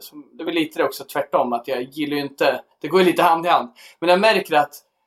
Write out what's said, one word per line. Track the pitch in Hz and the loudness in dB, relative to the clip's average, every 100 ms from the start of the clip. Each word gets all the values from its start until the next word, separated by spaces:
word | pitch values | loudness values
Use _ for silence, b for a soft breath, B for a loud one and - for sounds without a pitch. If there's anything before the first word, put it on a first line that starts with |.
Så | - 151 123 | -20 -20 -20
det | 120 | -14
är | 165 | -6
väl | 165 | -4
lite | 151 170 | -4 -2
det | 139 | -4
också, | - | -6
tvärtom, | - 151 - 160 123 | -10 -8 -2 -2 0
att | 120 - | -4 -4
jag | 127 | -6
gillar | 135 147 143 143 | -8 -8 -6 -4
ju | |
inte... | 139 - 147 127 - _ | -6 -2 0 -2 -6 _
Det | 151 | -2
går | 185 | 2
ju | 180 | 2
lite | 160 | 4
hand | 170 170 170 | 2 2 2
i | |
hand, | 143 120 - B B | 0 -2 -14 B B
men | 170 | 2
jag | 185 | 4
märker | 220 196 190 147 | 4 2 0 0
att | 147 - _ _ | 0 -6 _ _